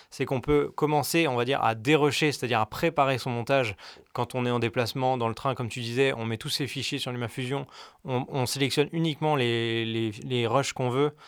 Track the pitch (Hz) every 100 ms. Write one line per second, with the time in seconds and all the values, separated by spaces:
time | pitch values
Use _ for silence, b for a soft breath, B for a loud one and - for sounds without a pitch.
0 | B - 131 131 143 147 143 - 151 151
1 | 131 165 160 123 120 139 113 113 113 151
2 | 147 - 151 127 123 117 110 - 165 160
3 | 135 131 131 120 113 139 117 98 B B
4 | B - 120 127 123 120 117 127 113 135
5 | 131 131 113 110 139 127 117 127 117 120
6 | 135 123 113 113 143 - 139 135 120 143
7 | 131 123 117 - 123 139 135 B B B
8 | 151 127 135 143 123 135 139 151 143 165
9 | 165 143 151 147 120 117 117 113 113 113
10 | 113 107 139 123 113 127 131 - 127 127
11 | 147 147